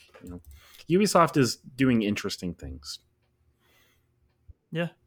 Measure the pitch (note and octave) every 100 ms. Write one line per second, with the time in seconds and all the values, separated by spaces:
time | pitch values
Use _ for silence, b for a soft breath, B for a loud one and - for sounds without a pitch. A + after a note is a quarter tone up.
0 | - - F#2 F2 - b b b b F3+
1 | G3+ F#3 D#3+ D3+ A#2+ - - - C3 A#2
2 | G#2 G#2 G2+ - F#2 E2+ D2 D2+ - -
3 | _ _ _ _ _ _ _ _ _ _
4 | _ _ _ _ - - _ D#3+ E3+ -